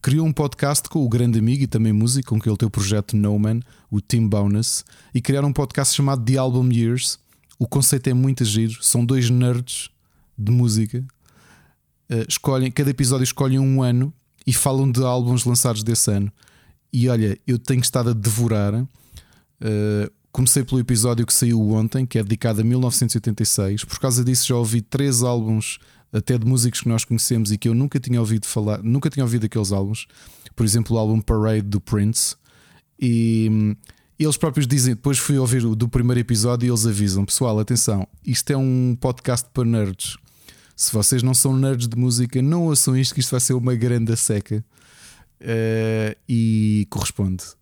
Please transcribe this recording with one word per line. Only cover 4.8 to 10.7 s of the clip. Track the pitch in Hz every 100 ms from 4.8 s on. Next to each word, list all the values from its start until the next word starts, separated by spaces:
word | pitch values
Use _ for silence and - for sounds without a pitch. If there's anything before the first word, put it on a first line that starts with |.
| - - -
e | 127
criaram | 123 139 143
um |
podcast | 139 139 - 135 -
chamado | 139 135
The | 113 131
Album | 131 127 127
Years. | 117 113 123 - - _ _ _ _
O | 120
conceito | 143 131 139 131
é |
muito | 127 135 127
giro, | 117 107 113 113
são | - 120 120
dois | 131 120
nerds | 123 123 123 123 - - _ _ _ _ -
de | 104
música, | 123 120